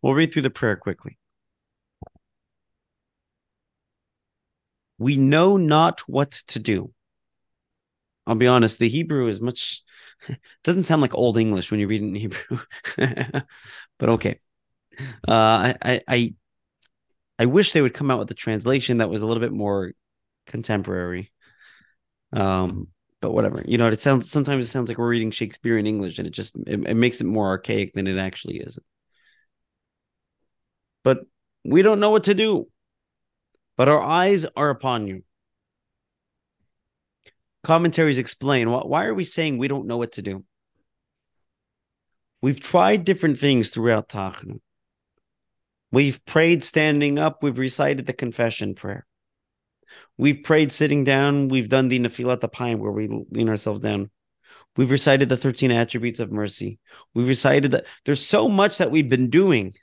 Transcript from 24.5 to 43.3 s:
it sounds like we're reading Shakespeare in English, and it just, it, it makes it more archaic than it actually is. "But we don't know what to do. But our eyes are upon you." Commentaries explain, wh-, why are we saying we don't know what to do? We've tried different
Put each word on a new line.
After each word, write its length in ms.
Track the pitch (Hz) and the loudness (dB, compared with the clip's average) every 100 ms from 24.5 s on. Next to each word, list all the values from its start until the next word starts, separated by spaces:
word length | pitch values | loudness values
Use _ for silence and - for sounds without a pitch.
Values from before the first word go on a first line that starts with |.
| 139 117 | -2 -4
it 60 | |
sounds 180 | 135 120 | -4 -6
like 80 | 113 | -4
we're 100 | 120 | -2
reading 220 | 120 110 | 0 -2
Shakespeare 480 | 107 110 - 117 113 | -4 -8 -6 -2 0
in 80 | 107 | 0
English, 320 | 107 95 82 | -2 -4 -6
and 100 | 87 | -10
it 40 | |
just, 240 | - 101 - - | -10 -12 -12 -6
it, 140 | 104 | -6
it 120 | - 113 | -2 2
makes 260 | 123 120 | 2 0
it 40 | 101 | -2
more 240 | 107 98 | 0 0
archaic 440 | 95 - 107 95 | -2 -2 -4 -4
than 140 | - 95 | -4 -4
it 100 | 95 | -4
actually 400 | 95 92 - - | -4 -8 -12 -12
is. 220 | - - _ _ _ _ _ _ _ _ _ _ _ _ _ _ _ _ _ _ _ _ _ _ | -12 -16 _ _ _ _ _ _ _ _ _ _ _ _ _ _ _ _ _ _ _ _ _ _
"But 160 | 127 131 - _ _ _ | 0 0 -2 _ _ _
we 200 | - 147 | 2 6
don't 160 | 196 208 | 6 4
know 100 | 208 | 4
what 140 | 214 | 2
to 100 | 185 | 2
do. 360 | 202 220 190 - _ _ _ _ _ _ _ _ _ _ - | 2 2 0 -4 _ _ _ _ _ _ _ _ _ _ 0
But 100 | 131 | 4
our 140 | 147 | 4
eyes 460 | 135 165 185 196 156 - | 2 0 2 2 0 -2
are 160 | 147 | -2
upon 340 | 135 135 120 104 | -2 -4 -4 -4
you." 180 | 95 - _ _ _ _ _ _ _ _ _ _ _ _ _ _ _ _ _ _ _ _ _ _ _ | -10 -16 _ _ _ _ _ _ _ _ _ _ _ _ _ _ _ _ _ _ _ _ _ _ _
Commentaries 560 | - 165 170 160 156 127 | 0 2 2 2 2 2
explain, 480 | 123 - 131 135 113 | -4 -6 -2 0 2
wh-, 200 | 123 - | -2 -2
why 180 | 143 208 | -4 -2
are 80 | 208 | -4
we 100 | 175 | -6
saying 320 | - 160 131 | -4 -4 -2
we 100 | 135 | -4
don't 200 | 139 101 | -4 -6
know 100 | 120 | -6
what 140 | 117 | -6
to 100 | - | -8
do? 240 | 98 95 - _ _ _ _ _ _ _ _ _ _ _ _ _ _ _ _ _ _ _ | -10 -10 -14 _ _ _ _ _ _ _ _ _ _ _ _ _ _ _ _ _ _ _
We've 200 | 131 135 | -2 -2
tried 460 | - 175 185 208 170 | 0 4 4 2 0
different 340 | 190 165 | 0 0